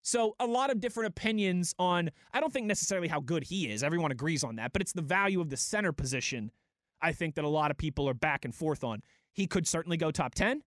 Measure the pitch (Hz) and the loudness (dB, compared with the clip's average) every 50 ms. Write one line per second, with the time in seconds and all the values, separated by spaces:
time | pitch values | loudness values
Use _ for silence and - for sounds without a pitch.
0 | _ - - 240 226 214 214 - 247 240 233 247 269 277 262 214 208 240 - 233 | _ 0 2 2 2 2 2 0 0 2 4 2 2 2 2 0 0 -2 -2 -2
1 | 220 214 165 - - 220 220 214 202 190 180 180 175 - - - 180 180 180 175 | -4 -4 -4 -2 0 0 2 2 2 2 2 2 0 -2 0 0 2 2 4 2
2 | 170 160 - - - - - 254 302 311 - 269 226 208 202 - - - 196 185 | 0 -2 -4 -8 -20 -4 0 0 0 2 0 -2 0 0 0 0 0 0 0 0
3 | 175 160 160 147 139 120 170 160 135 - 175 196 170 117 104 107 135 147 170 175 | 0 0 -2 -2 0 0 0 0 0 -2 -2 -2 -2 -2 -2 0 0 0 2 2
4 | 165 147 131 117 135 160 165 139 143 120 113 110 113 123 - 190 190 - - 180 | 2 0 0 0 0 0 0 0 0 -2 -4 -4 -4 -2 0 0 -2 0 -2 -6
5 | 160 139 180 190 202 196 196 180 170 151 135 127 - - - 208 208 180 143 - | -2 2 2 4 4 4 2 2 0 0 -2 -4 -4 0 0 0 0 0 0 0
6 | 143 127 135 127 - - 139 120 107 113 _ _ _ _ _ _ _ _ _ _ | -2 -2 -2 -2 -2 -2 -4 -4 -6 -8 _ _ _ _ _ _ _ _ _ _
7 | 156 170 147 - 170 160 143 160 151 147 151 151 151 147 143 - - 156 135 - | -2 -2 0 0 -4 -4 -2 -2 0 0 2 2 2 2 0 0 -2 -4 -2 0
8 | 139 139 127 113 - 156 143 131 - 127 117 - 160 156 147 - - 117 110 104 | 0 0 0 0 0 0 0 -2 -4 -8 -6 -2 -2 -2 -2 -2 -2 -4 -4 -6
9 | - _ _ _ _ _ _ - 196 165 - 190 170 - - 165 160 175 170 160 | -8 _ _ _ _ _ _ -2 -2 0 0 0 0 0 0 -2 0 -2 0 0
10 | 165 156 151 - 151 127 - - 190 220 262 302 - | 0 0 0 0 -2 -2 0 2 2 2 2 0 -4